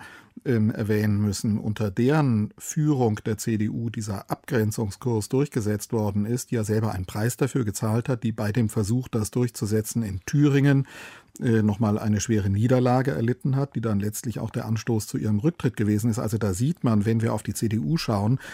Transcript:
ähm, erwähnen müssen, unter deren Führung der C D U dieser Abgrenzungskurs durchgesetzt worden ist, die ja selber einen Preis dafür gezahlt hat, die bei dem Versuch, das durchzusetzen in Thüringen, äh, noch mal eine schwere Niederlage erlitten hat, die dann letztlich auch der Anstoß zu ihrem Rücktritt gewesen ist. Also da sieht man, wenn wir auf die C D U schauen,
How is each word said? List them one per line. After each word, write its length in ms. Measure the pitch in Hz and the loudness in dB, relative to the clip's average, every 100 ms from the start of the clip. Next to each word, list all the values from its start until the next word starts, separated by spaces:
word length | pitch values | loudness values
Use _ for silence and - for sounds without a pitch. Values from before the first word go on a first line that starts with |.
| - - - - | -8 -20 -20 -8
ähm, 260 | - 117 107 | 0 2 2
erwähnen 500 | 117 104 107 107 101 | 2 0 2 2 2
müssen, 380 | 104 98 120 104 | 0 0 0 0
unter 320 | 117 101 107 | -2 -2 -2
deren 640 | 95 123 156 139 110 107 - | 2 2 4 4 2 0 -4
Führung 640 | - - 151 135 120 104 | -6 0 2 4 2 2
der 140 | - 107 | -2 -4
C 180 | - 107 | -2 0
D 120 | 104 | 0
U 200 | - 117 | -2 -6
dieser 420 | 110 107 95 - | -6 -6 -8 -6
Abgrenzungskurs 1000 | - - 127 107 117 107 - 120 113 - | -8 -2 0 0 0 -4 -4 -2 -2 0
durchgesetzt 640 | 131 147 - 104 104 - | 0 0 -2 -2 -2 -2
worden 340 | 117 104 101 104 | -2 0 0 -2
ist, 240 | 120 - | -4 -2
die 60 | 120 | -4
ja 80 | |
selber 280 | 104 107 110 | 0 0 0
einen 140 | 98 92 | -4 -6
Preis 300 | 104 113 - | -2 -2 0
dafür 280 | 143 139 | -2 0
gezahlt 440 | 107 - 110 113 117 | -2 -2 -2 0 -2
hat, 160 | 123 | -2
die 80 | 113 | -2
bei 200 | 110 107 | -2 -2
dem 160 | 113 110 | 0 0
Versuch, 400 | 117 101 123 127 | 0 0 -2 -2
das 220 | 117 107 | -4 -2
durchzusetzen 760 | 127 123 - 104 110 107 117 | 0 -2 -2 -2 0 0 -4
in 160 | 110 95 | -4 -6
Thüringen, 640 | - 143 147 139 143 139 135 - - - - - | -2 2 4 6 6 4 2 -8 -18 -20 -20 -4
äh, 220 | 123 113 | 2 4
noch 180 | 107 104 | 4 2
mal 180 | 110 104 | 2 2
eine 220 | 110 104 | 0 0
schwere 280 | - 107 98 | 2 0 2
Niederlage 640 | 101 123 127 123 127 135 | 2 2 4 4 2 2
erlitten 460 | 147 117 123 147 135 | 0 0 0 0 0
hat, 180 | 139 | -2
die 60 | 123 | -2
dann 180 | 113 101 | -2 0
letztlich 400 | 104 110 123 - | -2 -4 -6 -6
auch 120 | 110 | -6
der 140 | 120 | -6
Anstoß 440 | 117 110 - 110 - | -4 -4 -2 -2 -2
zu 100 | 131 | -4
ihrem 220 | 110 104 | 0 0
Rücktritt 360 | 151 - 135 - | 0 0 -2 0
gewesen 320 | 104 107 117 | 2 2 0
ist. 120 | 110 | -2
Also 180 | 113 107 | -2 -2
da 160 | 104 | -2
sieht 300 | 90 131 - | 0 0 0
man, 200 | 123 107 | 2 2
wenn 160 | 104 113 | 2 2
wir 140 | 117 | 0
auf 80 | 113 | -2
die 120 | - | -4
C 140 | - 117 | -4 -2
D 100 | 110 | 0
U 180 | 147 160 | 0 -2
schauen, 420 | - 104 107 131 - | 0 0 2 0 -2